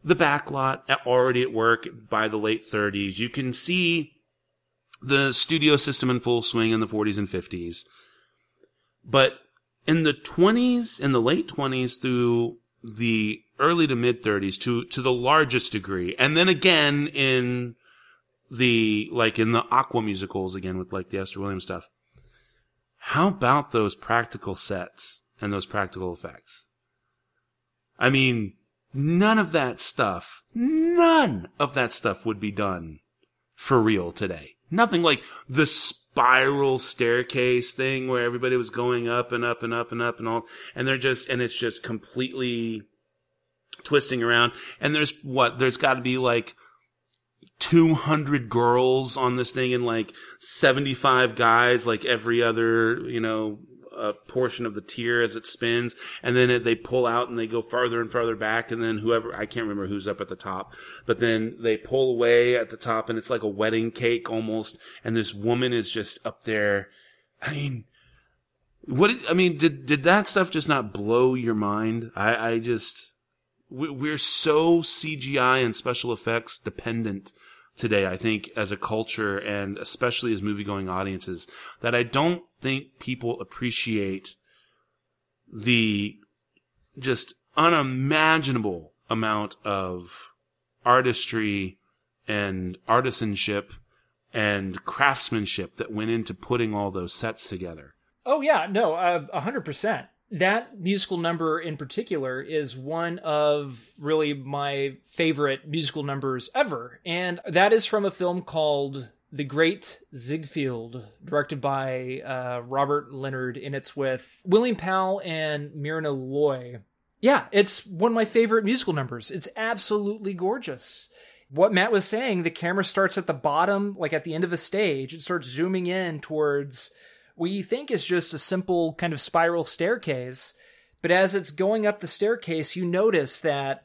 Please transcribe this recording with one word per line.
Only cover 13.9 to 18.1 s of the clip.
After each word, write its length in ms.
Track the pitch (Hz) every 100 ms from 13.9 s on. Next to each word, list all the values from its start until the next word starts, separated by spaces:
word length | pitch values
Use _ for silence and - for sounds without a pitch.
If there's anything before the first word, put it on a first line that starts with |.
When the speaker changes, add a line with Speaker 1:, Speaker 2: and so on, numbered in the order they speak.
| 123
Speaker 1:
mid 260 | 123 120
thirties, 340 | 110 101 98 -
to, 260 | 123 117
to 180 | - -
the 100 | 127
largest 600 | 123 123 156 143 120 -
degree, 420 | 107 95 95 87 -
and 180 | 131 156
then 120 | 185
again 600 | 160 185 165 147 143 147
in 680 | 139 135 127 123 123 120 117 _ _ _